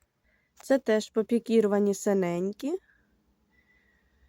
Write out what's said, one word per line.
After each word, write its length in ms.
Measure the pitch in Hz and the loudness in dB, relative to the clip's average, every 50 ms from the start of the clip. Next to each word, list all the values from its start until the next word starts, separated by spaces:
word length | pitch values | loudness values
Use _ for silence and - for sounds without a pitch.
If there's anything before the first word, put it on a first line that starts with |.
| _ _ _ _ _ _ _ _ _ _ _ - - | _ _ _ _ _ _ _ _ _ _ _ -10 -4
Це 160 | - 262 269 | 0 0 0
теж 300 | - - 214 220 - - | 2 0 0 0 -2 -2
попікірувані 840 | - 226 208 - 240 233 - - 226 226 208 202 202 202 208 202 196 | -4 -4 -2 0 0 -2 0 2 2 2 2 2 2 2 2 0 0
синенькі. 840 | 196 - 214 196 196 185 175 170 175 185 196 208 - - 277 339 381 - _ _ _ _ _ _ _ _ _ _ _ _ _ _ _ _ _ _ _ _ _ _ _ _ _ _ _ _ | -2 -2 -2 0 0 0 -2 -2 -4 -4 -6 -6 -8 -8 -8 -8 -8 -10 _ _ _ _ _ _ _ _ _ _ _ _ _ _ _ _ _ _ _ _ _ _ _ _ _ _ _ _